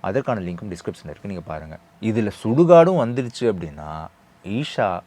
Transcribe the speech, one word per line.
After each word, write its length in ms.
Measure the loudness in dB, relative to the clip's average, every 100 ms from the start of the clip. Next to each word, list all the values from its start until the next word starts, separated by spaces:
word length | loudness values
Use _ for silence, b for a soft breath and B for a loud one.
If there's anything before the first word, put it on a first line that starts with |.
அதற்கான 400 | -2 -2 -2 -4
லிங்க்கும் 300 | -4 -8 -10
டிஸ்கிரிப்ஷன்ல 400 | -10 -10 -12 -14
இருக்கு, 180 | -14 -10
நீங்க 140 | -10
பாருங்க. 340 | -10 -12 -12 -18 _ -6
இதுல 300 | -2 0 -2 -4
சுடுகாடும் 680 | -2 2 8 10 8 4 0
வந்துருச்சு 460 | -2 -6 -2 0
அப்படின்னா 520 | 0 -6 -12 -12 -12 -12 _ _ _ -8
ஈஷா 540 | -6 -6 -2 0 -2